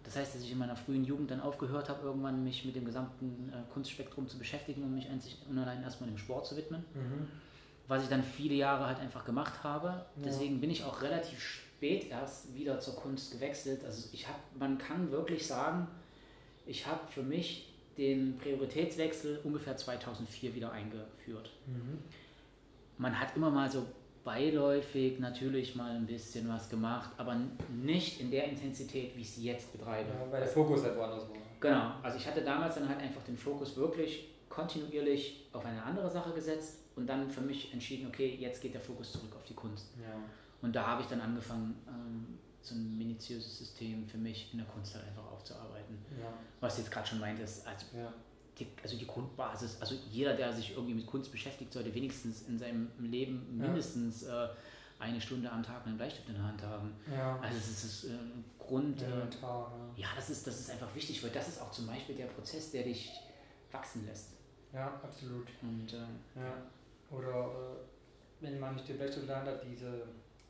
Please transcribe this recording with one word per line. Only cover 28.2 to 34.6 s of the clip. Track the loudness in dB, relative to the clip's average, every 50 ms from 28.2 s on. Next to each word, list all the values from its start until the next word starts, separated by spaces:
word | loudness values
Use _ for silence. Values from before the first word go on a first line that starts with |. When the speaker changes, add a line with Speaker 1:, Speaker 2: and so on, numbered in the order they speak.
| 0 4
Speaker 1:
der | 4 4 4 4
Intensität, | 0 0 -2 -2 -2 -2 -4 -2 -2 -2 -2 -2 -4
wie | -6
ich | -6 -6
sie | -6 -2 -2
jetzt | 0 0 -2 -4 -8
betreibe. | -10 -8 -4 -2 0 0 0 0
Speaker 2:
Ja, | 0 -2 -2 0
weil | 2 2
der | 4 6
Fokus | 8 8 10 10 10 8 6
halt | 4 4 2
woanders | 2 0 0 -2 -4 -6
war. | -8 -10 -12 -12 -8 4
Speaker 1:
Genau. | 8 8 8 8 8 4 0 -2 -2
Also | -2 -2 -2
ich | -2 0
hatte | 2 2 4
damals | 4 4 4 4 4 2
dann | 2 2 2
halt | 2 0
einfach | 0 -2 -4 -4 -4
den | -4 -4 -2
Fokus | 0 -2 0 0 -2 -2 2 4
wirklich | 4 4 6 4 2 2 0 -4 -8 -10 -16 -18 -14 -8
kontinuierlich | -2 -2